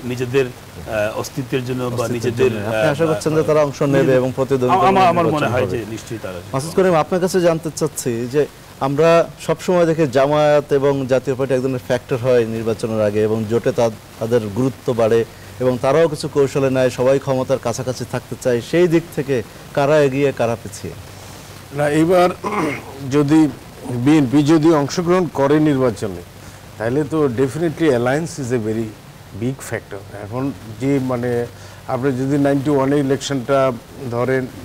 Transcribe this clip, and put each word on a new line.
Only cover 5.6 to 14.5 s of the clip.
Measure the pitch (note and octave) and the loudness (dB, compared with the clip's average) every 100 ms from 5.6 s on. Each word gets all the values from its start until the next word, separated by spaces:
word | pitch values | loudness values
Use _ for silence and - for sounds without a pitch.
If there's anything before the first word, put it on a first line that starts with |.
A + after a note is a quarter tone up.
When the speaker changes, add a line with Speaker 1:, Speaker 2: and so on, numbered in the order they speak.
| B2+ | -2
Speaker 2:
হবে। | A#2+ | -4
Speaker 1:
যে | G#2+ | -6
নিশ্চয়ই | A2 - A2+ | -10 -10 -10
তারা | G2 F2+ F#2+ | -10 -10 -8
Speaker 2:
মাসুদ | C3+ D#3+ G3 | -6 -2 0
করিম, | F#3 | 2
আপনার | E3 D3+ F#3 | 2 2 -2
কাছে | F3+ F#3+ | 0 2
জানতে | E3+ D#3+ D#3+ - | 2 2 -4 -4
চাচ্ছি | D#3 - C3+ A#2 B2 | -4 -4 -4 -4 -2
যে | C#3+ C3+ - - - | -2 -2 -6 -20 -6
আমরা | C3+ C#3+ E3 E3+ D#3 - | -2 2 6 6 2 -4
সবসময় | - D#3+ - F3+ E3 | -6 -4 0 2 2
দেখি | D#3+ D3+ | 2 2
জামায়াত | B2+ C#3 D3+ D3+ D3 C#3+ | 2 2 4 4 4 2
এবং | C#3+ C#3+ C#3 B2+ | 2 2 0 0
জাতীয় | C3 C3+ B2 | 0 0 -2
পার্টি | C3 C3 | 0 0
এক | |
ধরনের | C3 B2+ - | -2 -4 -2
ফ্যাক্টর | B2 - C3 | -4 -2 -2
হয় | B2 B2 A2+ | 2 2 2
নির্বাচনের | A2+ A2+ G#2+ A#2 A2 | -2 -4 -4 -2 0
আগে | G#2 G#2 | 0 2
এবং | G#2+ A2 G#2+ | 0 0 0
জোটে | A#2 C3+ | 0 0
তা-, | B2 A#2 G#2+ - - | 0 0 -2 -14 -8
তাদের | A2+ A#2 G#2+ | -2 0 0